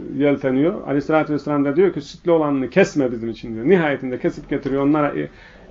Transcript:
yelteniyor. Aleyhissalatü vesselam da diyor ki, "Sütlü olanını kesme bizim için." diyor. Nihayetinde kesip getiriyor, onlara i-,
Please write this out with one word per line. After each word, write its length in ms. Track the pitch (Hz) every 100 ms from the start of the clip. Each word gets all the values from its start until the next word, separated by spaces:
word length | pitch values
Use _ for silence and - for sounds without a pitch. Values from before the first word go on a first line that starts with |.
| - 135
yelteniyor. 720 | 143 139 135 131 151 214 -
Aleyhissalatü 460 | 139 143 156 151
vesselam 320 | 147 - 147 143
da 120 | 139
diyor 160 | 190
ki, 80 | 156
"Sütlü 300 | 147 - 165
olanını 400 | 165 151 139 127
kesme 420 | 185 190 151 131
bizim 180 | 120 113
için." 240 | 110 123 110
diyor. 120 | 123
Nihayetinde 520 | 185 156 135 131 123
kesip 320 | 175 156 147
getiriyor, 320 | 143 139 139
onlara 320 | 139 151 143 -
i-, 160 | 147 - - - -